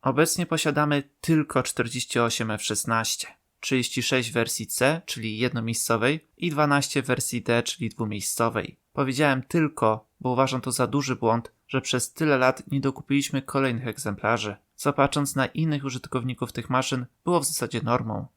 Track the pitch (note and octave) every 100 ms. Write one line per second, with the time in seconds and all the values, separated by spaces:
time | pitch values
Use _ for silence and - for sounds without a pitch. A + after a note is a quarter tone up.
0 | C3 C3 E3 - F3 D#3+ D#3 D3 D3 C#3+
1 | C#3+ _ - D#3+ D3 C3 B2 - A#2 B2
2 | - B2 A#2 - A2 G#2+ - G#2 - A2+
3 | A2+ - - - _ _ - C3 A#2+ -
4 | A#2 C3 A#2 A#2 A2+ - A2 - B2+ D#3+
5 | - - A2 G#2+ B2 A#2+ A2+ A2+ - A2+
6 | A#2+ D#3 _ _ F3 D3 D3 C#3+ C#3 C#3+
7 | B2+ B2 - A#2+ - A#2 A#2 - A2+ -
8 | A2 G#2 - - A#2 A2 - - _ -
9 | C3+ B2+ D3 C3 B2 E3+ D#3 D3+ A2 A2
10 | _ _ B2+ B2 C3+ B2+ B2+ A#2 A#2+ C#3
11 | C#3 B2 A#2 A2+ A#2 _ _ C3+ - B2+
12 | - - D#3 C3+ B2+ C3 - C#3 C3+ C3+
13 | - C#3 C#3 C3+ C3 C#3 C3+ A#2 B2 G#2+
14 | A2 G2+ G#2 A2+ G#2+ G2 _ _ D3+ C#3
15 | C#3 - C#3 C#3 C3 - D#3+ C#3+ C#3 B2
16 | - C3 B2 B2 B2 - - B2+ C3 C3
17 | B2 _ - F3 C#3+ - A#2 A#2 A#2 A#2+
18 | A2+ G#2 -